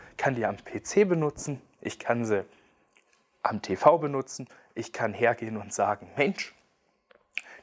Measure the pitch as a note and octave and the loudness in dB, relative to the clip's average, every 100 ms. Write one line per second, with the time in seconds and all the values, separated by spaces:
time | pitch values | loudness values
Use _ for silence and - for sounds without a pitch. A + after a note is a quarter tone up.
0 | - - C#3+ B2 G#2 G2+ - G#2 - - | -20 -2 -2 0 -2 -4 -8 -10 -2 2
1 | G3+ E3 D3+ - - C#3 - _ - - | 4 4 0 -2 -8 -8 -10 _ -10 -8
2 | - A#2+ A2+ G2+ F2 _ _ _ _ _ | -2 0 2 0 0 _ _ _ _ _
3 | _ _ _ _ - G#2+ - - D3+ E3 | _ _ _ _ -4 -4 -4 4 6 6
4 | D3+ C#3 - - B2+ - _ - A#2+ - | 2 -4 -6 -10 -12 -14 _ -10 -8 -4
5 | A2+ G2 A#2 A#2 A2 A2 F#2 - G#2 G#2 | -4 2 2 2 -4 -8 -8 -2 0 0
6 | G#2 C3+ C#3+ F#3+ - - _ _ _ _ | -4 0 0 0 -8 -14 _ _ _ _
7 | _ - _ - - - | _ -20 _ -14 -14 -6